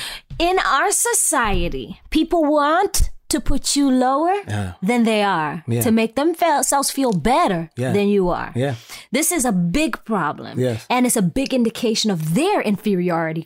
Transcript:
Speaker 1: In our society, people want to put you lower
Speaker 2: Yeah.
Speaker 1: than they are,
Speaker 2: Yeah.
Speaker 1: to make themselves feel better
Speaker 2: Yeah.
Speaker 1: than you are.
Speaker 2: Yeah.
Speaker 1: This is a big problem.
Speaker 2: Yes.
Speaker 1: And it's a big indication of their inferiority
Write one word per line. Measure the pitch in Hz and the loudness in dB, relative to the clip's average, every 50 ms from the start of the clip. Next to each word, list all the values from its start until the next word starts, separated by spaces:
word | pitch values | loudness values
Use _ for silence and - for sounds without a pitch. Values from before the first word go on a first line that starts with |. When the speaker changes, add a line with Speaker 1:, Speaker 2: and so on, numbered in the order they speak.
| - - - - - - - - | -8 -10 -12 -14 -16 -10 -4 -2
Speaker 1:
In | 330 349 370 370 | 0 2 2 2
our | - 185 247 285 330 415 | 2 2 2 2 2 2
society, | - - - 466 453 - - - 320 269 233 208 190 180 175 165 135 131 117 - 196 - - - | 0 0 0 0 0 0 0 0 0 0 0 0 0 0 -2 -2 -4 -8 -10 -12 -14 -18 -8 -2
people | - 311 311 320 359 339 302 | 0 0 0 2 2 2 2
want | 285 302 294 285 294 320 359 403 - - - - - - - _ - | 2 2 2 2 2 2 2 0 0 2 2 0 0 -2 -8 _ -4
to | - 285 | -4 -2
put | - - 294 262 - - - | 0 2 0 2 0 0 0
you | 285 285 277 | 2 2 2
lower | 254 254 247 254 269 285 330 349 392 415 392 | 4 2 2 2 2 2 2 0 0 -2 -4
Speaker 2:
Yeah. | - 107 104 98 90 87 - 185 | -6 -6 -6 -6 -6 -6 -4 -2
Speaker 1:
than | 196 247 240 226 | 0 2 2 2
they | 226 220 208 202 | 2 2 2 0
are, | 202 185 160 156 147 156 170 - | 0 0 -2 -2 -4 -6 -8 -6
Speaker 2:
Yeah. | - 117 240 254 | -4 -2 0 0
Speaker 1:
to | 240 | 2
make | 226 226 226 226 - | 2 2 0 0 0
themselves | 262 285 339 339 - 349 330 294 285 - - 285 277 269 - - | 0 0 0 0 0 0 2 2 2 0 0 0 0 0 -2 -2
feel | 277 269 240 208 | -2 0 0 0
better | 165 135 220 262 320 359 240 185 165 165 - _ | 0 2 2 2 2 2 2 0 -2 -4 -6 _
Speaker 2:
Yeah. | - 123 131 151 | -4 -2 0 0
Speaker 1:
than | 202 202 202 | 2 2 2
you | 202 202 185 175 | 2 2 2 2
are. | 156 110 - - - | 0 -2 -4 -6 -4
Speaker 2:
Yeah. | 120 131 143 127 117 - - - - - - | -2 -2 -2 -4 -6 -10 -14 -20 -20 -10 -4
Speaker 1:
This | - 269 320 - 359 | -2 -2 0 0 0
is | 320 240 | 0 0
a | 254 | 0
big | 196 180 175 170 175 294 311 - - - - | 0 0 0 0 0 0 0 0 -2 -6 -6
problem. | - 220 190 156 147 - - 117 113 - 123 | -4 -4 -2 -2 -2 -4 -6 -10 -8 -4 -2
Speaker 2:
Yes. | 127 123 113 110 - - | -2 0 -2 -4 -4 -2
Speaker 1:
And | 233 254 247 | 0 2 2
it's | 247 - | 2 2
a | 240 190 | 2 0
big | 165 - 269 269 214 262 | 0 0 -2 -2 -2 0
indication | 247 233 220 - - - 220 220 - - 214 196 | 0 0 0 -2 -2 -2 -2 0 0 0 -2 -2
of | 160 156 156 165 | -2 -2 0 0
their | 240 320 403 415 302 | 2 2 2 2 0
inferiority | - 214 202 - - 214 196 175 175 180 165 165 165 160 160 165 160 | 0 0 -2 -2 0 0 0 0 0 0 0 0 -2 -2 -4 -6 -8